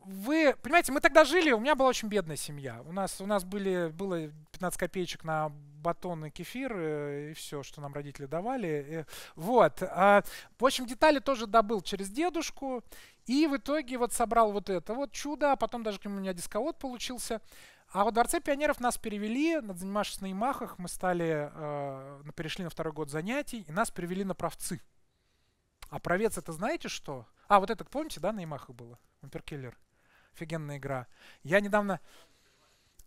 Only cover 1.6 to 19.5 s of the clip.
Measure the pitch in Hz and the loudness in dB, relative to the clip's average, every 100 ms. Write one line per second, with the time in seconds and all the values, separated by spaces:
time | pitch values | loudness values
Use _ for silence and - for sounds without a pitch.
1.6 | 247 302 262 240 214 208 165 147 - 147 | 4 4 4 4 0 0 0 -6 -8 -8
2.6 | 135 117 135 185 190 - 190 208 185 208 | -8 -10 -8 -4 -4 -4 0 0 0 -4
3.6 | 196 185 170 160 196 175 156 151 - - | 0 0 0 -2 -4 -2 -4 -12 -20 -6
4.6 | 180 - 180 190 175 - 160 156 156 147 | -4 -2 -4 -2 -4 -6 -4 -2 -2 -6
5.6 | 147 147 160 170 185 170 156 - 175 247 | -18 -4 -2 -2 -4 -6 -8 -10 -10 -6
6.6 | 262 208 160 151 147 143 147 160 - 151 | -6 -4 -2 -2 -4 -6 -10 -12 -10 -10
7.6 | 135 - 147 147 143 131 139 156 208 262 | -10 -12 -10 -10 -10 -12 -6 -6 -4 -4
8.6 | 190 147 139 160 - - - - 170 247 | -2 -2 -4 -8 -10 -14 -16 -10 4 8
9.6 | 170 - 185 170 196 202 202 - - _ | 8 6 -4 4 8 8 6 -8 -18 _
10.6 | 247 - 254 254 311 294 - 262 226 226 | 2 2 -4 4 6 6 2 -2 4 4
11.6 | 208 220 - 170 190 208 339 330 311 - | 6 2 -2 -6 -6 0 0 0 -6 -6
12.6 | 269 254 - - - _ - 254 311 277 | -6 -6 -8 -20 -20 _ 0 4 4 2
13.6 | - 294 247 254 240 - 233 233 226 202 | 0 -2 -2 -2 0 0 2 6 4 4
14.6 | 190 185 - 233 277 - 285 294 285 269 | -2 -4 -2 -6 -4 -6 -6 0 2 2
15.6 | 226 240 220 196 208 202 190 180 - 208 | 0 -4 -6 -6 -6 -6 -6 -6 -6 -4
16.6 | 262 - 269 247 - 247 - 226 - - | -4 -4 -8 -8 -8 -8 -6 -6 -8 -20
17.6 | - - _ 180 208 220 240 339 311 285 | -20 -20 _ 0 2 4 2 2 0 0
18.6 | 302 285 240 - 226 208 208 240 311 | 2 2 0 -2 -4 -4 -2 2 2